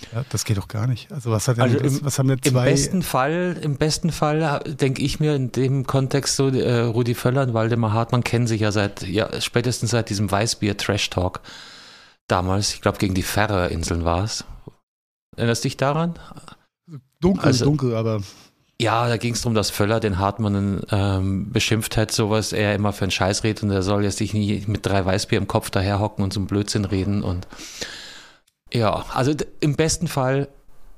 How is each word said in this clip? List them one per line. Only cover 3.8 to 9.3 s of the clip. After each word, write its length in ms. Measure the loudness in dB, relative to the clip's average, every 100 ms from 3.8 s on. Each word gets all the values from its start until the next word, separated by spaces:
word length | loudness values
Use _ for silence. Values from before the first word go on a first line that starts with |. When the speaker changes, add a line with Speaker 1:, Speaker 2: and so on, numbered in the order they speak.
| 0 0 -2
Speaker 2:
Fall, 500 | 0 0 2 0 0 -4
äh, 80 | 0
denk 220 | 0 0
ich 200 | -2 0
mir 160 | 0 2
in 160 | 0
dem 340 | 0 2 0 2
Kontext 500 | 0 2 0 0 2
so, 140 | 2
äh, 320 | 4 4 2
Rudi 320 | 2 2 0
Völler 300 | 0 2 2
und 100 | 2
Waldemar 400 | 2 2 2 2
Hartmann 300 | 2 2 0
kennen 240 | 2 2 2
sich 140 | 2
ja 100 | 2
seit, 320 | 2 0 -2 -2
ja, 340 | 0 0